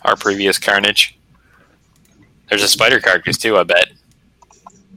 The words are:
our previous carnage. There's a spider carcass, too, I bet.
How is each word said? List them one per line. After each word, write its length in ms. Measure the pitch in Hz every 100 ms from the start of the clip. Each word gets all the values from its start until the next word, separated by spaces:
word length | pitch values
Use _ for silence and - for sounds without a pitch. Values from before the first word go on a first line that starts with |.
our 100 | - 101
previous 420 | 104 98 98 -
carnage. 600 | - 101 104 101 - - _ _ _ _ _ _ _ _ _ _ _ _ -
There's 140 | 104
a 60 | 101
spider 320 | - 113 120
carcass, 360 | 98 90 87 82
too, 200 | 113 101
I 60 |
bet. 240 | 87 87 - _ _ _ _ _ _ _ - _ _